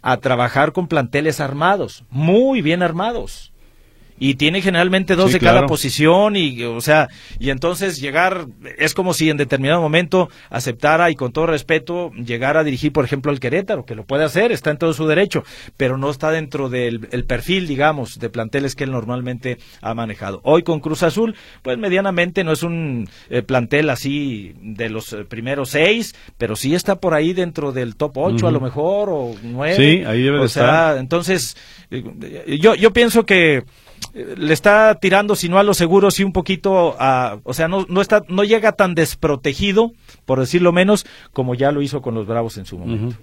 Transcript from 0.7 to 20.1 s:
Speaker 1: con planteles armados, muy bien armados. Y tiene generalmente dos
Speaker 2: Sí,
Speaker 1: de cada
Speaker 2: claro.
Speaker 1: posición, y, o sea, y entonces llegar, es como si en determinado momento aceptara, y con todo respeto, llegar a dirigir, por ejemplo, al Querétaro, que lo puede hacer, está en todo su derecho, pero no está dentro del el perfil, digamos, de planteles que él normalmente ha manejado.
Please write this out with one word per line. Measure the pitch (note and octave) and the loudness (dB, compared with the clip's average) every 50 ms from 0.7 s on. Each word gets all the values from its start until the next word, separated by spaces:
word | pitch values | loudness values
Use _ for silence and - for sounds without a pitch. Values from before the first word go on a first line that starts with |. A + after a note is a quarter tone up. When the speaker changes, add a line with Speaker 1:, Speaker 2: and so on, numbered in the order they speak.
Speaker 1:
con | - F#3 F3+ | 0 -4 -4
planteles | - E3 D3+ B2+ A2+ - C#3+ D3+ D#3 C#3 - | 0 -2 -2 -2 0 -2 -2 -2 -2 -2 -2
armados, | D3 C3 C#3 C#3+ D#3+ F3+ G3+ G3 C#3+ G2+ - - - _ | -6 -6 -4 0 0 0 0 0 -2 -8 -10 -18 -20 _
muy | A#2+ C3 D3+ E3 F#3 A3 B3+ C4+ C4+ A#3+ | -4 -2 2 4 4 4 4 4 2 0
bien | D3+ D3+ E3 F3 | 0 0 0 0
armados. | F3+ E3+ D#3+ E3+ G3 A3+ A#3+ A3+ - - - - - - - _ - - _ _ _ _ _ _ - - - - | 0 -2 -2 -2 -4 -4 -4 -6 -8 -10 -14 -16 -20 -20 -20 _ -20 -20 _ _ _ _ _ _ -20 -20 -10 -4
Y | C3 C#3 C3+ | -2 -2 0
tiene | C3 D3 D3+ F3 G3 | 2 0 0 0 0
generalmente | F3+ F#3+ F#3 E3+ F3 F#3 F#3 F#3+ F#3+ D#3+ F#3+ | -2 0 0 2 2 2 2 0 2 2 2
dos | E3+ F#3 - | 4 4 4
Speaker 2:
Sí, | B3+ | 4
Speaker 1:
de | F#3 | 4
cada | - F3 - - | 4 4 4 4
Speaker 2:
claro. | - - | 4 2
Speaker 1:
posición, | D#3+ C#3+ - C3+ B2 - D3+ D#3 E3+ F#3+ G#3 G#3+ G3+ | 0 -2 -2 -4 0 2 4 6 6 6 4 2 2
y, | G3 E3+ C#3+ B2+ A#2 A#2+ | 0 -2 -2 -4 -6 -8
o | A#2+ A2+ A#2 | -6 -6 -4
sea, | A#2 D3+ D3+ D#3 C#3+ B2+ - - - - - - | 2 4 4 4 4 2 -4 -20 -20 -16 -12 -6
y | A2+ C#3 | -4 -4
entonces | - C3+ E3+ E3+ F3+ E3 G3 G3 E3+ C3+ | -4 -2 -2 -2 -2 -2 -4 -4 -4 -6
llegar, | C3 C#3+ C3+ D#3+ F3+ F#3+ F#3+ F3+ D#3+ B2+ G#2+ - - B2+ - | -8 -4 0 0 0 0 0 -4 -8 -12 -16 -18 -20 -18 -4
es | - D3+ D#3 | -2 -2 -2
como | - - F#3 F#3 E3+ | 0 -2 -2 -2 0
si | - D#3+ D#3 | 2 2 0
en | D3 | 2
determinado | D3 D3 A#2+ C#3 C3+ C3+ C#3 D#3+ F3 | 0 -2 -2 0 0 2 2 2 2
momento | E3 D3+ D3+ E3+ F3+ D#3 - F#3 F3 - - - - - | 2 2 2 2 2 2 2 0 0 0 -4 -20 -18 -10
aceptara, | - B2 C3 C3+ A2+ A2 - D3 D#3 D#3+ F3 E3+ | -8 -6 -6 -6 -6 0 2 2 4 4 4 2
y | D#3 | 2
con | B2+ C3 B2 | 0 -4 -4
todo | A2 D#3 D#3+ | -2 -2 0
respeto, | E3 D#3 C#3+ C3 - E3 D#3+ - - F3 F3 F3 D#3+ - | 0 -2 -2 -2 -2 -2 -2 -2 -4 -8 -6 -8 -8 -10
llegar | - B2 A#2 A#2+ A#2 B2+ C3+ D3 | -12 -8 -8 -6 -2 -2 0 2
a | D#3+ D#3 | 2 0
dirigir, | D3+ C3 - D3+ D3 | 0 -4 -2 -4 -2
por | B2+ D#3 C3+ | 0 0 -2
ejemplo, | - D3 C#3 B2+ D3 | -2 -4 -4 -4 -4
al | C#3+ C3 | -4 -4
Querétaro, | C3 B2 C3+ F3+ G3 F#3+ G#3+ C#3+ A#2 | -4 -2 -2 -4 -2 -4 -6 -8 -6
que | - A#2 | -12 -14
lo | G#2+ G#2 | -14 -8
puede | - C3+ C#3+ D#3 | -4 -2 -2 -2
hacer, | D3 B2+ E3+ G#3+ A#3+ | 0 0 0 2 2
está | A3 C3+ - D#3 | 0 -2 -2 -4
en | D3+ - | -2 0
todo | E3+ E3 | 0 -2
su | D#3 B2+ D#3 | 0 0 0
derecho, | D#3 D3+ E3+ G3+ G#3 - D3+ - - - - - - _ | 0 2 2 2 0 -2 -6 -6 -6 -20 -20 -20 -20 _
pero | - C#3 B2 C3 C3+ | -2 -2 -2 0 -2
no | C3+ C#3+ | -2 -4
está | D3 C3+ - D#3 | -4 -2 -2 -2
dentro | D#3+ D#3+ D#3 C3+ C#3 C#3+ C#3 B2+ | -2 -2 -4 -6 -6 -6 -6 -4
del | A#2+ B2+ B2 A#2+ A#2 A2+ A2+ - | -4 -2 -2 -2 -4 -6 -8 -6
el | - B2 A#2 | -6 -6 -4
perfil, | - C3 A#2 - - F#3 F#3+ F3+ D#3+ | -2 -4 -4 0 0 0 0 0 -4
digamos, | C#3+ B2+ C#3+ D#3 D#3 C#3+ A#2+ G#2 - - | -2 0 0 0 0 -2 -8 -10 -10 -10
de | A#2 A2+ | -10 -8
planteles | - A#2+ A2 A2 - C#3 C#3 C3+ - | -6 -6 -8 -4 -4 -4 -4 -4 -6
que | - | -6
él | C#3+ C3+ | -6 -6
normalmente | C3 B2 A2 A2 B2 B2+ B2 B2+ B2+ A#2+ - B2+ B2 - - - - - | -6 -6 -6 -6 -8 -6 -6 -8 -8 -8 -6 -8 -8 -8 -12 -20 -20 -12
ha | - G#2 A2+ | -8 -8 -6
manejado. | A2+ A#2 A2 | -6 -6 -8